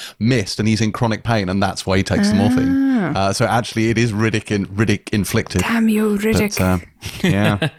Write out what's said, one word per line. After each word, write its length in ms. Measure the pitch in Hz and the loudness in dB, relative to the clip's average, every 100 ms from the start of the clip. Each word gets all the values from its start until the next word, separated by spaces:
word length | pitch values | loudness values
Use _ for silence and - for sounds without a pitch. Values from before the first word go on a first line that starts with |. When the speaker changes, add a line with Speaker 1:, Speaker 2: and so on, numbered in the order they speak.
| - - | -16 -4
Speaker 1:
missed, 400 | 110 127 92 - | 0 0 -2 -2
and 80 | 110 | 0
he's 120 | 107 | 2
in 100 | 110 | 0
chronic 320 | - 117 104 | 0 -2 -2
pain, 260 | 110 113 92 | -2 -2 0
and 140 | 98 | 0
that's 240 | 98 90 - | 0 -2 0
why 120 | 95 | 0
he 40 | |
takes 280 | 95 95 202 | 2 0 2
the 40 | |
morphine. 340 | 214 240 254 269 | 2 2 2 2
Speaker 2:
Ah. 440 | 269 269 254 165 143 98 | 2 2 0 0 0 0
Speaker 1:
Uh, 40 | |
so 140 | 98 110 | 0 0
actually, 440 | 113 110 113 110 | 0 -2 0 0
it 60 | 110 | 2
is 160 | 120 | 0
Riddick 380 | 104 113 107 - | 0 0 -2 -2
in-, 160 | 104 90 | -4 -2
Riddick 420 | 98 107 101 - | 0 0 0 -2
inflicted. 480 | 107 90 113 - 92 | -2 0 -2 0 -2
Speaker 2:
Damn 280 | 92 233 220 | 0 0 2
you, 300 | 214 214 208 | 2 0 0
Riddick. 400 | 214 220 208 - | 0 0 0 0
Speaker 1:
But, 60 | |
uh, 140 | 92 87 - _ - - | 0 0 -4 _ -14 -2
yeah. 460 | 185 98 107 101 127 | 0 2 2 0 -2